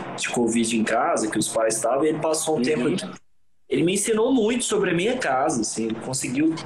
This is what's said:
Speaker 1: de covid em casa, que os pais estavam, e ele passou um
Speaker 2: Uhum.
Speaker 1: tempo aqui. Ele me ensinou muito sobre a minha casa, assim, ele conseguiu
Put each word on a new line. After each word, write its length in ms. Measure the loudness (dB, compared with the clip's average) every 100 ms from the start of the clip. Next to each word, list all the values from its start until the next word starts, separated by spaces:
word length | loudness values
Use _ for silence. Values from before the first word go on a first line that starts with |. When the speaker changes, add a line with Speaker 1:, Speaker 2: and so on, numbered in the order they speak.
| -10 -8
Speaker 1:
de 120 | -4
covid 480 | 0 2 2 0 0
em 60 |
casa, 460 | 0 0 2 0 -2
que 80 | -2
os 80 | -2
pais 280 | 0 0 2
estavam, 260 | 0 2
e 60 | 2
ele 100 | 0
passou 360 | 0 -2 0 0
um 20 |
Speaker 2:
Uhum. 60 |
Speaker 1:
tempo 240 | 2 2 0
aqui. 200 | 0 -4 -12 -20 -20 -20 _ -4
Ele 160 | 0
me 100 | 2
ensinou 400 | 0 0 2 4
muito 320 | 4 2 0 0
sobre 260 | 0 2
a 20 |
minha 240 | 0 0 0
casa, 440 | 0 0 0 0
assim, 240 | -4 -4 -4
ele 100 | -4
conseguiu 580 | -6 -6 -4 0 2 0